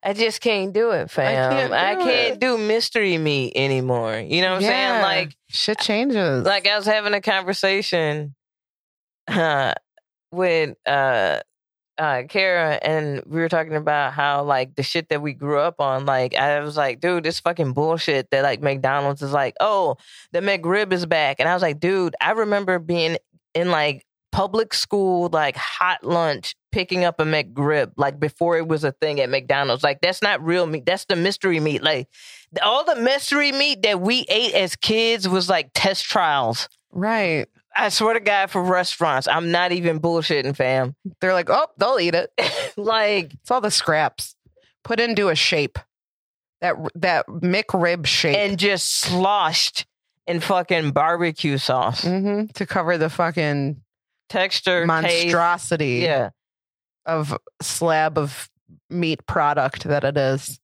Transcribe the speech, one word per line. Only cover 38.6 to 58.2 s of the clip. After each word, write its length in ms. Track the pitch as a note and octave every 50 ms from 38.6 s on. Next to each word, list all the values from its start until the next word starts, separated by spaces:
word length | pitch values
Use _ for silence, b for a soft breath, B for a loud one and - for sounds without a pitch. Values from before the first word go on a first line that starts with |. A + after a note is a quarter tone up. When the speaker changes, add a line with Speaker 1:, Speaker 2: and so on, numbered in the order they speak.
Speaker 1:
restaurants, 640 | F3+ F3+ F#3 F3+ F3+ - - - F3 D#3+ C3+ C3 C3 -
I'm 220 | C#3 D#3+ E3+ E3+
not 180 | E3+ F3 F3+ F3+
even 280 | F3 F3+ E3+ E3+ D#3+ D#3
bullshitting, 560 | D3+ E3+ E3+ E3 D#3 - D3+ C#3+ B2+ C3+ C#3
fam. 380 | - C3+ B2+ C3 C3 C3 B2+ C#3+ _ _ F#3+ - _
Speaker 2:
They're 120 | - F#3
like, 160 | F#3 F3+ E3+ -
"Oh, 160 | - A#3+ D#4 - _ -
they'll 200 | G3 G3 C4+ A#3
eat 140 | E3+ E3+ E3
it." 160 | E3+ - - _
Speaker 1:
<laughs> 400 | - - E3 - - - - -
Like, 560 | - G#3 G#3+ A3+ A3 G#3+ G#3 G#3 G3 F3 C#3+ -
Speaker 2:
It's 160 | - _ -
all 100 | B3 B3+
the 100 | G3+ -
scraps 640 | - - - - D#3 D#3 D3+ C3 _ - - - - _ _ _ _ b b b b b _
put 160 | - A#3 A3
into 280 | A#3 A#3 A3+ F#3+ G3+ F#3+
a 60 | D#3+
shape. 420 | - - - F3+ D#3 D3 - _ - - _ _ _ _ _ _ _ _ _ _ _ _ _ _ _
That, 160 | E3+ F3+ D#3+ - D#3+ - -
that 300 | E3+ D#3+ F#3 E3+ D3+ -
McRib 800 | - G#2+ E3+ E3 F3+ F3+ G#3 G#3+ - - F#3 E3+ E3+ F3 F3 D3+
shape. 300 | B2 - - - E3 C#3+
Speaker 1:
And 220 | G3+ G#3 G3+ G3+ E3+
just 320 | F#3+ G3+ G3 F3 - -
sloshed 960 | - - - - F#3 F3+ F#3 G3 G#3 G#3 F3+ D#3+ F3 - - - - - - _ _ _ _ _ _ _ _
in 140 | - F3 E3+
fucking 520 | D#3+ - G3 F#3 E3+ - F#3 E3 D#3+ D3
barbecue 680 | C#3 D3 D3 D#3+ E3+ E3+ F3 E3+ D#3 - - D3+ C#3 C3+
sauce. 440 | - - C3 B2+ E2+ G#2 B2 - -
Speaker 2:
Mm-hmm. 420 | E3+ F3+ F#3+ F#3+ G3+ G3+ G#3 G#3+ G#3+ -
To 120 | - G3
cover 300 | - - G3 E3+ E3 F3 E3
the 120 | D#3+ E3
fucking 720 | - - F3 E3 D#3+ F3 D#3 D3 D3 C#3+ C#3 C#3 D3+ - - _ _ _ _ _ _ _ _ _
Speaker 1:
Texture, 520 | - G#3 F#3 F#3+ - - - F#3+ F3+ F3
taste. 60 | E3+
Speaker 2:
monstrosity 1120 | E3+ E3 D#3+ D#3+ F3 E3+ E3+ E3+ E3+ E3+ E3+ E3+ E3+ F3 E3+ - - F3 D#3+ D3+ C3+ B2 A#2+ F3
Speaker 1:
Yeah. 260 | E3 D3+ C3+ B2 F#2+ - _ _ _ _ _ _ _ _ _ _ _ _ _ _
Speaker 2:
of 300 | - E3 D#3+ D3+ C#3+ - - _ - _ _
slab 540 | - - - - E3+ E3 D#3+ D#3 D#3 D#3+ D3+
of 300 | D#3